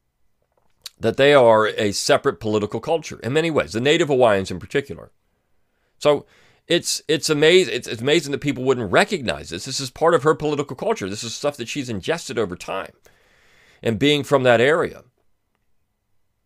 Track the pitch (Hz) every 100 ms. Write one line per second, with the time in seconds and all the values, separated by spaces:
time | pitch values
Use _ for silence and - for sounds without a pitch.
0 | _ _ _ _ _ _ _ _ - -
1 | 110 123 139 143 117 110 107 - 107 95
2 | - 139 139 101 110 107 104 113 151 165
3 | - - 117 151 170 139 76 107 135 165
4 | 151 127 117 98 95 90 - 143 139 80
5 | 53 _ _ _ _ _ _ _ _ -
6 | 147 143 - _ _ _ - 170 - -
7 | - 156 - 147 156 185 147 123 - 110
8 | 127 165 139 135 143 131 127 123 101 131
9 | 202 180 107 73 71 85 135 131 131 -
10 | 160 165 151 165 151 143 143 135 - -
11 | 95 104 117 - 143 - 117 147 123 101
12 | 110 165 - 117 95 90 - - - _
13 | _ _ _ _ _ _ _ _ 117 107
14 | 143 147 135 139 127 117 131 165 110 -
15 | - _ _ _ _ _ _ _ _ _
16 | _ _ _ _